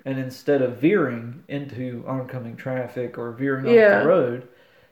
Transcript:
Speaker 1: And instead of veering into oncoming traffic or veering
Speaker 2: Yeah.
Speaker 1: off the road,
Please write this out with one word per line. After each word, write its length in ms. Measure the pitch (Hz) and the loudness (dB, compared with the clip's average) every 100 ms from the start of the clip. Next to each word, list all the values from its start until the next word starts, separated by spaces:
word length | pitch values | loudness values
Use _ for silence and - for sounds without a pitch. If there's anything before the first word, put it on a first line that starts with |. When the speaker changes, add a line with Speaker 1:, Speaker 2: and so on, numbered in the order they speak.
Speaker 1:
And 160 | 135 131 | -8 -6
instead 420 | 127 - - 139 | -6 -6 0 2
of 140 | 127 110 | 2 2
veering 680 | 147 202 139 120 117 131 - | 2 2 0 -4 -10 -14 -10
into 560 | 143 143 117 127 120 - | -10 -10 -10 -10 -10 -8
oncoming 520 | 131 123 127 117 120 | -8 -8 -10 -12 -12
traffic 600 | 131 127 120 131 120 120 | -8 -6 -6 -6 -8 -8
or 140 | 120 | -10
veering 360 | 117 139 135 135 | -4 -4 -2 4
Speaker 2:
Yeah. 320 | 233 214 202 | 6 8 6
Speaker 1:
off 40 | |
the 60 | 151 | 4
road, 380 | 185 123 123 - _ _ _ _ | 4 2 -2 -10 _ _ _ _